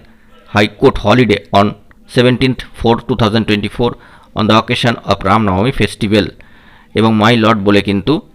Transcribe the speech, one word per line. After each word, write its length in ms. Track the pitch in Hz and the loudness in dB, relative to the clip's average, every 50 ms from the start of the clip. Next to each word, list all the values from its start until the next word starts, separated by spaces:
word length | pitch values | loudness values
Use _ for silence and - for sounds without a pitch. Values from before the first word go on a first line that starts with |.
| - - - _ _ _ - - _ - - | -10 -16 -20 _ _ _ -20 -20 _ -4 0
High 160 | 104 107 107 - - | 0 0 0 0 0
Court 160 | - 131 - - - | 0 0 2 2 0
holiday 360 | 104 110 123 123 101 104 - - - - 101 | 2 2 2 4 2 0 -2 -2 0 0 2
on 80 | 104 104 - - - - - - - - - | 2 2 -2 -8 -16 -20 -20 -20 -20 -4 -2
seventeenth 480 | 131 120 127 127 110 135 131 120 - - - - - | 0 2 2 2 0 0 -2 -2 -4 -10 -16 -12 -4
four 160 | - 113 117 113 - | 0 0 0 0 -2
two 100 | - 123 104 | -6 -2 0
thousand 200 | 117 107 104 208 208 - | 0 0 0 0 0 0
twenty-four 420 | 107 104 101 101 - - 120 120 - - - - - - - - - - | -2 -2 -2 -6 -6 -4 -4 -4 -4 -8 -16 -20 -20 -20 -20 -12 -6 -4
on 60 | 107 104 | 0 0
the 60 | 110 113 | 0 0
occasion 340 | - - 120 - - 120 117 - - - | 0 -2 -4 -2 -2 -2 -2 -4 -4 -4
of 60 | 101 - - 95 | -4 -2 0 0
রামনবমী 440 | 101 113 107 101 92 92 104 131 - - | 0 0 0 0 0 0 -2 -2 -2 -2
ফেস্টিভ্যাল 460 | 107 101 - - 117 98 104 104 90 78 - - - - - - - - - - - _ - 104 | -4 -4 -4 -6 -4 0 0 0 0 -2 -8 -16 -20 -20 -20 -20 -20 -20 -20 -20 -20 _ -2 0
এবং 120 | 110 113 110 107 | 0 2 2 2
my 120 | 104 113 120 117 | 2 2 2 2
lord 160 | 110 107 113 104 95 101 | 2 2 0 2 0 2
বলে 120 | 104 101 98 101 | 2 2 0 0
কিন্তু 240 | 98 98 92 127 147 208 - - | -4 -2 -2 -2 -4 -4 -4 -12